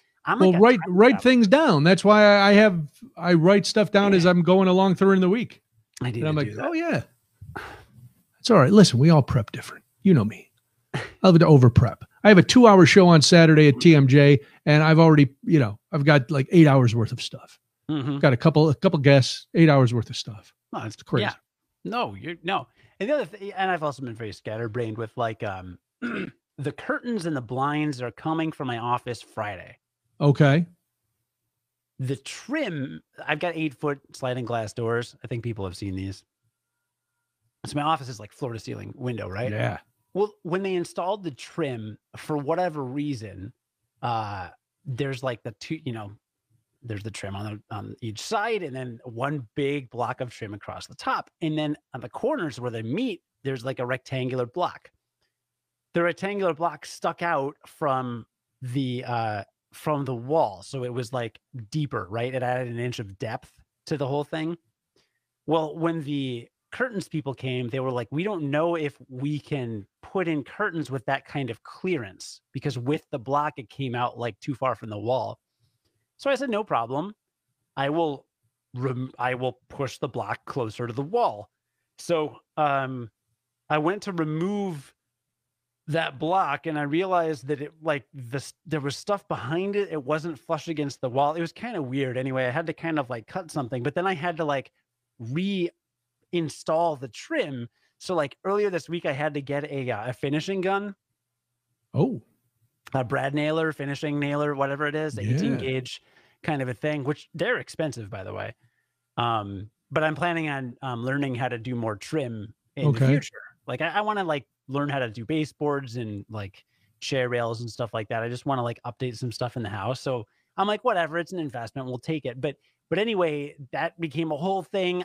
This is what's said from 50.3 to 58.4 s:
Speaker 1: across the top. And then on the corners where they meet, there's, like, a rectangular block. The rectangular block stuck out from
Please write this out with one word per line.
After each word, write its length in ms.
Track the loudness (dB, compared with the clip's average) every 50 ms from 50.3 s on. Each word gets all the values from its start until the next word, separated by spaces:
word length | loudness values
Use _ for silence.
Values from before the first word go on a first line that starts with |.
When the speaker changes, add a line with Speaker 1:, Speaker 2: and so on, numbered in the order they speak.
| -10 -12 -14 -12 -12
Speaker 1:
across 320 | -14 -14 -14 -14 -14 -16 -18
the 80 | -18
top. 340 | -10 -6 -4 -4 -4 -6 _ _ _
And 160 | -6 -4 -4 -2
then 180 | -4 -4 -6 -8 _ _ -16
on 60 | -14
the 80 | -14 -14
corners 500 | -10 -6 -4 -4 -4 -4 -6 -8 -8 -8
where 120 | -8 -8
they 120 | -8 -8 -6
meet, 380 | -6 -4 -4 -4 -4 -6 -8 _ _ _ _ -8
there's, 220 | -8 -8 -6 -8
like, 140 | -8 -8 -6
a 60 | -6
rectangular 600 | -6 -6 -6 -6 -8 -6 -6 -6 -4 -4 -4 -6
block. 460 | -6 -4 -4 -6 -6 -6 -10 -20 _ _ _ _ _ _ _ _ _ _ _ _ _ _ _ _ _ _ _ _ _ -4
The 100 | -2 -2
rectangular 500 | -2 -2 -4 -8 -8 -6 -2 -2 -2 -2
block 320 | -2 -4 -6 -6 -8 -14
stuck 360 | -20 -14 -8 -6 -6 -6 -4 -4
out 340 | -2 -2 -2 -4 -6 -8 _ _
from 640 | -20 -10 _ -2 -2 -2 -2 -4 -6 -8 -10 -12 -16 _ _